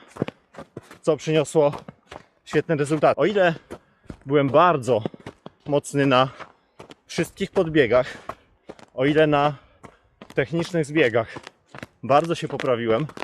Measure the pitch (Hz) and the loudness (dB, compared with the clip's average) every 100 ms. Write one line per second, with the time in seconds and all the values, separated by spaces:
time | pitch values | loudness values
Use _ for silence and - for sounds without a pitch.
0 | - - - - _ - - - - - | -8 -8 -8 -8 _ -20 -20 -20 -20 -6
1 | - 147 - 156 139 160 143 131 - - | -2 -2 0 0 2 2 2 0 -12 -20
2 | _ - - _ - 151 - 156 143 156 | _ -20 -20 _ -4 -4 0 -2 0 2
3 | 151 - 160 202 180 160 _ - _ _ | 2 2 0 2 2 0 _ -20 _ _
4 | _ - 131 147 139 139 175 151 120 110 | _ -18 -2 0 2 4 4 2 0 0
5 | 110 - - - - _ - 143 - 143 | -2 -10 -20 -20 -20 _ -4 -4 -2 -2
6 | 139 127 131 - - _ _ _ - - | 2 2 2 -2 -20 _ _ _ -20 -20
7 | _ - 165 - 190 202 165 156 120 123 | _ -6 -6 -6 -4 -2 0 2 4 2
8 | 127 - - - _ _ - - - - | 0 -8 -16 -18 _ _ -20 -20 -16 -2
9 | 139 151 151 147 147 139 _ _ - _ | 0 2 4 2 0 -2 _ _ -20 _
10 | _ _ - - 139 165 165 170 143 156 | _ _ -8 -4 -4 -4 -4 -4 -2 0
11 | 127 113 110 - - _ _ - - _ | 2 2 -2 -10 -20 _ _ -20 -20 _
12 | 117 143 165 165 147 135 135 117 117 110 | 2 2 2 -4 -6 -6 -2 -2 0 0
13 | 147 - | -2 -8